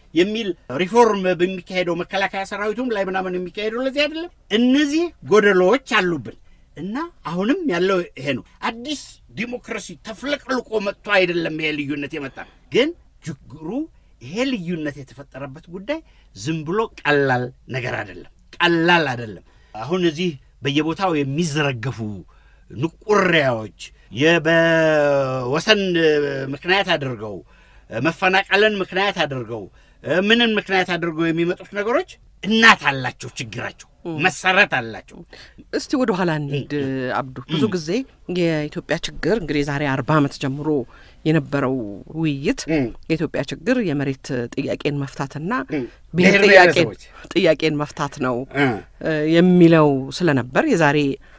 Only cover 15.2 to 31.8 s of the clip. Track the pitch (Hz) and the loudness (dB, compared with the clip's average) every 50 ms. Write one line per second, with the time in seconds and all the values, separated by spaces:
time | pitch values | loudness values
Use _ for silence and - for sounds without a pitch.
15.2 | 139 - - 131 135 135 131 156 - - 170 190 190 240 294 330 320 - _ _ | -20 -18 -14 -14 -14 -12 -14 -16 -18 -16 -16 -12 -6 -6 -6 -6 -8 -14 _ _
16.2 | _ _ - 107 101 139 160 160 151 151 185 214 226 214 - - - 147 147 143 | _ _ -16 -10 -6 -6 -4 -4 -4 -4 -2 -2 -2 -4 -6 -4 0 2 2 4
17.2 | 139 135 127 127 123 127 131 _ _ - - 131 117 117 - 110 107 104 - - | 4 2 0 0 -2 -6 -10 _ _ -10 -8 -6 -6 -6 -6 -6 -8 -10 -14 -18
18.2 | - - - _ - _ - - 170 175 170 165 165 170 175 170 156 139 123 120 | -20 -20 -20 _ -20 _ -2 0 2 2 4 4 4 4 4 4 4 0 -2 -6
19.2 | 120 110 98 80 - - _ _ _ _ - 107 113 131 175 185 175 170 151 151 | -8 -10 -12 -14 -18 -20 _ _ _ _ -14 -12 -6 -4 -2 0 0 0 0 0
20.2 | 185 180 151 131 - _ _ _ - 143 143 147 151 160 165 160 202 185 165 147 | -2 -4 -4 -6 -12 _ _ _ -6 -2 0 0 0 0 -2 -2 -2 0 0 0
21.2 | 143 135 135 156 175 165 139 156 151 143 135 117 113 135 117 110 113 107 104 92 | 0 -2 -2 -2 -2 0 0 0 0 0 -2 -4 -6 -8 -6 -6 -8 -8 -8 -10
22.2 | 82 - - - _ - - _ _ _ - - 135 165 - - - - 208 202 | -14 -18 -20 -20 _ -20 -20 _ _ _ -8 -6 -6 -6 -6 -8 -2 2 2 4
23.2 | 185 180 170 160 143 131 120 110 110 104 - - - - - - _ _ 95 113 | 4 4 4 4 4 2 0 -2 -4 -10 -14 -16 -20 -20 -20 -20 _ _ -4 2
24.2 | 143 160 170 165 151 160 165 165 165 165 165 160 160 156 156 151 147 143 143 139 | 4 4 4 4 4 4 4 4 4 4 4 4 4 4 4 4 4 4 4 2
25.2 | 139 131 131 131 131 - 135 160 - 226 220 208 196 190 175 165 165 156 151 147 | 2 0 -2 -4 -2 -2 -2 0 2 4 2 4 2 0 2 4 4 4 4 4
26.2 | 147 139 139 135 135 131 139 143 - 175 185 202 196 185 170 - 139 135 123 104 | 2 -2 -4 -6 -6 -8 -8 -8 -2 0 0 0 2 0 0 -2 -2 -4 -6 -8
27.2 | 110 107 101 87 - - - - - _ - - - - - 113 127 160 160 - | -8 -10 -10 -12 -14 -18 -20 -20 -20 _ -20 -20 -18 -10 -6 -2 -2 -2 0 0
28.2 | 196 185 190 190 196 - 190 196 214 220 214 202 180 - - 185 196 202 190 185 | 0 2 2 2 2 2 2 4 4 4 2 0 -4 -4 -2 -2 0 0 0 0
29.2 | 160 143 139 131 120 104 117 110 98 - - - _ _ _ _ - 117 143 180 | -2 -2 -2 -6 -6 -8 -8 -10 -10 -12 -16 -20 _ _ _ _ -6 -2 0 0
30.2 | 196 208 220 233 240 233 220 208 185 - 196 190 180 180 180 170 165 175 160 156 | 2 2 2 2 2 2 0 -2 -2 0 0 0 0 0 -2 -4 -4 -4 -4 -2
31.2 | 165 165 160 165 170 170 175 - - - - 202 | -2 -2 0 0 -2 -2 -4 -6 -10 -10 -8 -6